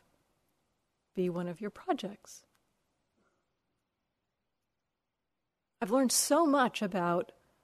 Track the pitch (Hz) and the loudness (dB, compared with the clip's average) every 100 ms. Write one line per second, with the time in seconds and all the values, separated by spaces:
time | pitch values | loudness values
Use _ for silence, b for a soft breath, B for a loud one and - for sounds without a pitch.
0 | _ _ _ _ _ _ _ _ _ _ | _ _ _ _ _ _ _ _ _ _
1 | _ - 180 175 175 170 208 - - 302 | _ -4 -4 -4 -6 -8 -10 -10 -6 -4
2 | 202 208 - - _ _ _ _ _ _ | -6 -12 -20 -20 _ _ _ _ _ _
3 | _ _ _ _ _ _ _ _ _ _ | _ _ _ _ _ _ _ _ _ _
4 | _ _ _ _ _ _ _ _ _ _ | _ _ _ _ _ _ _ _ _ _
5 | _ _ _ _ _ _ _ - 202 254 | _ _ _ _ _ _ _ -10 0 2
6 | 254 - - 294 330 285 254 - 208 185 | 2 2 4 4 4 4 2 0 -4 -2
7 | 175 175 - - _ _ | 0 0 -2 -10 _ _